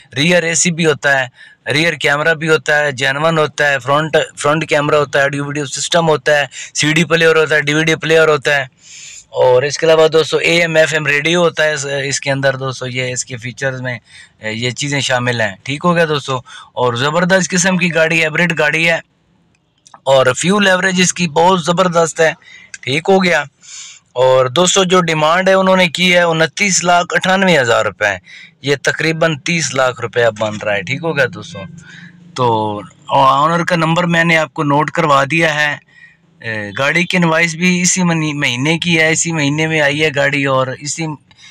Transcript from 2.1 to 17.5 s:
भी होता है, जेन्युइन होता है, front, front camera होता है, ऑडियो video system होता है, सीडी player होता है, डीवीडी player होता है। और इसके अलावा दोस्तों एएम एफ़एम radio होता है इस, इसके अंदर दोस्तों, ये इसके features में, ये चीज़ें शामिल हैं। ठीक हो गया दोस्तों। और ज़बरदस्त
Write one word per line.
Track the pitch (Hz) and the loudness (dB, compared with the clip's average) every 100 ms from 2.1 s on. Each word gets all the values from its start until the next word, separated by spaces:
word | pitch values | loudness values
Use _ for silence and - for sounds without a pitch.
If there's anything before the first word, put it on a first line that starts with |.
| 143 160 | 0 0
भी | 156 160 | 0 2
होता | 151 156 147 | 2 2 0
है, | 147 | 0
जेन्युइन | 127 135 143 165 156 | -2 -2 0 0 2
होता | 151 - 147 | 0 0 0
है, | 135 | 0
front, | 120 147 156 156 - - | 0 0 2 0 -2 -2
front | 143 156 - | 0 0 0
camera | 151 147 151 | 0 2 0
होता | 143 143 | 2 0
है, | 139 | 0
ऑडियो | 143 | -2
video | 143 143 135 | -6 -6 -8
system | 147 - 175 160 | -8 -2 0 2
होता | 147 156 147 | 0 2 0
है, | 139 | 0
सीडी | - - - 151 156 160 | -8 -10 -4 0 0 2
player | 165 165 160 | 2 4 2
होता | 147 151 | 2 0
है, | |
डीवीडी | 143 151 160 160 | 0 0 0 -2
player | 156 160 156 | 2 2 4
होता | 151 151 143 | 2 0 -2
है। | 131 _ - - - - - 123 | -4 _ -20 -20 -20 -20 -8 0
और | 127 127 143 | 4 4 2
इसके | - 160 | 0 2
अलावा | 160 156 | 4 4
दोस्तों | 160 147 156 | 2 0 0
एएम | 151 170 170 156 | 0 0 2 2
एफ़एम | 156 156 143 | 2 0 0
radio | 143 160 175 | 0 0 2
होता | 165 160 | 0 0
है | 156 | -2
इस, | 151 139 | -2 -4
इसके | 139 139 131 139 | -4 -4 -4 -4
अंदर | 139 135 131 | 0 0 -2
दोस्तों, | 135 123 127 | -6 -8 -8
ये | 127 127 | -6 -6
इसके | 123 - 120 | -6 -10 -12
features | 123 110 135 127 | -12 -6 -6 -6
में, | 127 120 - - - _ 110 | -8 -10 -14 -20 -20 _ -10
ये | 110 123 | -6 -6
चीज़ें | 117 143 143 | -4 -4 -4
शामिल | 123 127 123 120 | -2 -2 -2 -2
हैं। | 104 92 123 | -4 -6 -10
ठीक | 147 | -4
हो | 180 | 0
गया | 170 160 | 0 0
दोस्तों। | 147 - 131 - - - - | -2 -4 -8 -8 -20 -12 -4
और | 123 117 | -2 0
ज़बरदस्त | 143 165 175 190 175 | -2 0 2 0 0